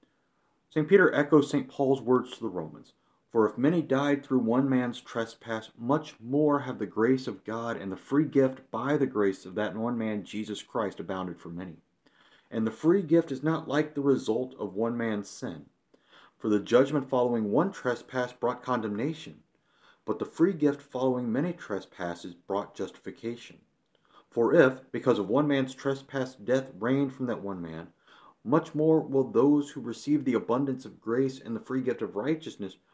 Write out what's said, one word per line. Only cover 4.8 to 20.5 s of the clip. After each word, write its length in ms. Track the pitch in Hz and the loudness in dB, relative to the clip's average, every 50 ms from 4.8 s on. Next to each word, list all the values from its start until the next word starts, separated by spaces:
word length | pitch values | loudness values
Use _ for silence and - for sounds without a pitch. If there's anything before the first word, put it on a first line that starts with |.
| 123 120 120 - | 0 -2 -4 -8
trespass, 720 | - - - 120 113 113 - - - 110 113 110 110 - - - | -12 -8 -4 -4 -4 -4 -6 -12 -10 -8 -8 -8 -8 -10 -14 -8
much 400 | 117 120 143 160 156 - - - | -2 0 0 0 -2 -6 -14 -16
more 420 | 110 120 131 147 151 147 143 139 | -8 -4 0 2 2 2 2 0
have 200 | 127 131 127 101 | 0 -4 -6 -6
the 60 | 110 | -8
grace 420 | 95 - 107 110 123 131 131 131 127 | -6 -2 2 2 4 2 2 0 -4
of 160 | 101 92 - | -10 -10 -8
God 320 | - 113 113 117 117 113 | -8 -8 -6 -6 -6 -6
and 160 | - 95 98 95 | -6 -8 -8 -10
the 40 | |
free 280 | - - - 135 147 156 | -10 -6 -2 0 0 0
gift 440 | 131 - 139 135 127 131 - - _ - | 2 2 2 2 2 2 -4 -10 _ -8
by 240 | - 123 135 147 | -4 -2 0 0
the 100 | 151 143 | 0 0
grace 400 | - - 107 101 98 95 - - | 0 0 2 2 2 0 -2 -6
of 80 | 95 92 | -8 -4
that 220 | 104 107 101 87 | -4 -4 -4 -4
one 200 | 107 113 120 123 | -4 -4 -4 -4
man, 280 | 117 110 110 107 104 87 | -4 -4 -4 -4 -6 -6
Jesus 360 | - - 104 107 104 104 98 | -8 -8 -8 -6 -6 -8 -10
Christ, 380 | - - - 123 107 98 92 - | -10 -6 -4 -4 -4 -4 -4 -8
abounded 400 | 90 85 95 92 92 90 82 - | -8 -6 -6 -6 -6 -6 -8 -10
for 120 | - 85 | -12 -14
many." 260 | 85 87 95 90 78 - _ _ _ _ _ _ _ _ _ _ _ _ _ _ | -12 -12 -12 -12 -14 -18 _ _ _ _ _ _ _ _ _ _ _ _ _ _
And 160 | - 113 110 | -6 -4 -4
the 60 | 110 110 | -4 -4
free 300 | - - 160 180 202 180 | 0 2 2 4 4 2
gift 280 | 143 160 170 160 - | 4 2 2 2 2
is 140 | 135 131 139 | -2 -4 -2
not 240 | 156 160 151 - - | -2 -2 -2 -2 -2
like 260 | 135 147 156 151 - | 0 0 0 0 -2
the 60 | 143 | -2
result 560 | 139 139 135 113 - 107 110 120 127 127 - | 2 2 2 2 2 0 -2 -2 -2 -6 -8
of 180 | - 107 98 90 | -8 -8 -6 -4
one 220 | 101 113 117 120 | -2 -2 -2 -2
man's 320 | 117 117 113 107 104 101 - | -2 -2 -2 -2 -4 -6 -8
sin. 380 | - - - 110 85 73 71 - _ _ _ _ _ _ _ _ _ - - _ _ | -12 -12 -12 -12 -12 -12 -16 -20 _ _ _ _ _ _ _ _ _ -20 -20 _ _
For 120 | _ - 113 | _ 0 2
the 100 | 104 104 | 2 2
judgment 500 | 92 - 113 123 143 143 151 143 131 - | 4 4 4 4 6 4 2 -2 -2 -2
following 440 | 135 127 123 123 120 113 107 101 101 | 0 0 2 2 0 0 0 0 2
one 180 | 135 175 196 | 2 2 0
trespass 640 | 185 - - 127 120 110 - - 127 127 123 120 - | -2 -4 -4 -4 -4 -4 -6 -8 -4 -4 -4 -4 -4
brought 320 | - - 120 123 123 - | -4 -2 -2 -2 -4 -4
condemnation, 800 | 127 127 120 110 107 104 101 123 156 160 - - - 78 - _ _ _ _ _ _ _ _ _ _ _ _ _ | -4 -2 -2 -2 -4 -4 -4 -4 -6 -6 -8 -12 -18 -18 -20 _ _ _ _ _ _ _ _ _ _ _ _ _
but 140 | - 107 - | -6 -6 -4
the 60 | - | -6
free 280 | - - - 165 196 | -6 -2 2 2 2